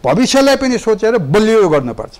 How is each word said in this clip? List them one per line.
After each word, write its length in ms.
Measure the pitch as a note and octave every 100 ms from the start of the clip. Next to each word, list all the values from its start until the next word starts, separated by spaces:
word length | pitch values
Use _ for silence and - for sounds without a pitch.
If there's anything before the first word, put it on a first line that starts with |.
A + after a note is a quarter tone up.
भविष्यलाई 560 | - D#3 B3+ C#4 C4+ C4+
पनि 220 | C4 A#3+
सोचेर 400 | - G#3+ A3 A#3
बलियो 500 | C#3 F3+ G#3+ A3+ F#3+
गर्नुपर्छ। 460 | D3+ B2 A2+ G#2+ -